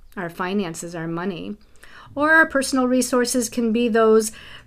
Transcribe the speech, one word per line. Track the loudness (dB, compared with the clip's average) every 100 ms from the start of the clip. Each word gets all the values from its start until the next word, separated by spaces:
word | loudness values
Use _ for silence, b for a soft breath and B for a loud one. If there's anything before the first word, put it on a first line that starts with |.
| -16
our | -10 -8
finances, | -6 -4 -2 -4 -6 -10
our | -8 -6
money. | -6 -6 -8 -10 -14 B B B B B
Or | -2 4
our | 4
personal | 4 0 -2 0 2
resources | 0 0 0 0 -2 -2
can | -2 -2
be | 0 2
those | 4 6 4 2 B B B